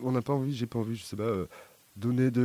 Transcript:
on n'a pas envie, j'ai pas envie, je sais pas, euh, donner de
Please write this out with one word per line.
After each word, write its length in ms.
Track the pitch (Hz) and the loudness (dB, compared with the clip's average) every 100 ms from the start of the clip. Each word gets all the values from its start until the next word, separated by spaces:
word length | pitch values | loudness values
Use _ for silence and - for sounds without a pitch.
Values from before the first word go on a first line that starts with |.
on 100 | 127 | 0
n'a 100 | 127 | 0
pas 100 | 120 | 2
envie, 220 | 143 131 | 0 0
j'ai 120 | 131 117 | -2 -2
pas 120 | 117 | -2
envie, 160 | 110 113 | -2 -4
je 80 | |
sais 100 | - | -8
pas, 80 | 104 | -4
euh, 240 | 104 98 82 - - - _ 98 | -2 0 -4 -10 -20 -20 _ -4
donner 340 | 120 123 127 | 0 2 4
de 120 | 123 | 4